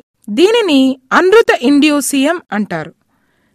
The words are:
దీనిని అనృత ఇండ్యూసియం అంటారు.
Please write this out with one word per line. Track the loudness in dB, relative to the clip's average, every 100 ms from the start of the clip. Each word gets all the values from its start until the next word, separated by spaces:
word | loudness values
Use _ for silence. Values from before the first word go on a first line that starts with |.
| -20 _ -8
దీనిని | 0 0 0 0 2 0 -2 _
అనృత | 0 4 4 2 0
ఇండ్యూసియం | 0 2 2 0 -2 -2 -2 -4 -8
అంటారు. | -8 -6 -10 -12 -18 _ _ _ _ _